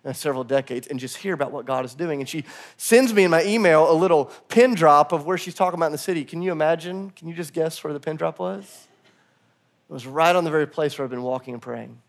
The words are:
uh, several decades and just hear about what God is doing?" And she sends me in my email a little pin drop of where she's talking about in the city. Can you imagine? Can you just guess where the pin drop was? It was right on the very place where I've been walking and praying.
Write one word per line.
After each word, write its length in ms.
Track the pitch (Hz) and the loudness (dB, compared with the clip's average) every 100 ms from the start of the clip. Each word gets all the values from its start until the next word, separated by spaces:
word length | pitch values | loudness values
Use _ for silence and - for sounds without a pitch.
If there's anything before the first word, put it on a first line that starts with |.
uh, 80 | - | -10
several 300 | 170 151 131 | -6 -4 -4
decades 460 | 120 139 131 131 - | -2 -2 -2 -10 -8
and 100 | 135 | -10
just 200 | 123 - | -10 -10
hear 160 | 196 | -8
about 180 | 165 135 | -4 -6
what 120 | 143 | -6
God 200 | 127 131 | -6 -6
is 100 | 127 | -6
doing?" 240 | 131 170 143 | -8 -8 -6
And 80 | 131 | -8
she 160 | 160 - - - _ | -10 -12 -18 -20 _
sends 380 | - 226 262 | 4 4 6
me 80 | 208 | 4
in 80 | 180 | 4
my 140 | 165 | 4
email 440 | 185 226 190 156 160 | 2 2 6 6 6
a 60 | |
little 380 | 160 185 160 139 - _ | 4 4 2 0 -10 _
pin 260 | 220 254 | 4 4
drop 380 | 208 160 147 147 | 6 6 6 6
of 140 | 170 147 | 0 -2
where 120 | 185 | -6
she's 160 | 180 | -6
talking 240 | - 185 170 | -2 -2 0
about 80 | 165 | -2
in 60 | |
the 60 | 151 | -2
city. 260 | - 175 | -4 -6
Can 180 | 127 170 | -6 -6
you 80 | 185 | -6
imagine? 600 | 165 156 165 170 185 196 | 0 0 0 -4 -12 -14
Can 180 | _ 165 | _ -14
you 60 | |
just 180 | 170 156 | -12 -8
guess 320 | 165 160 - | -4 -4 -4
where 80 | 156 | -10
the 80 | 147 | -8
pin 160 | 156 156 | -8 -6
drop 240 | 165 160 | -6 -6
was? 480 | 185 196 196 - _ _ _ _ _ _ _ _ _ _ _ | -8 -8 -16 -20 _ _ _ _ _ _ _ _ _ _ _
It 40 | |
was 160 | 143 123 | -16 -8
right 260 | 143 165 | 2 2
on 80 | 180 | 2
the 80 | 170 | 0
very 160 | 156 147 | -2 -2
place 320 | - 151 147 | -2 -4 -4
where 60 | |
I've 60 | 131 | -8
been 120 | 123 | -6
walking 320 | 123 131 131 | -6 -6 -8
and 80 | 120 | -14
praying. 360 | 123 117 117 120 | -12 -14 -14 -20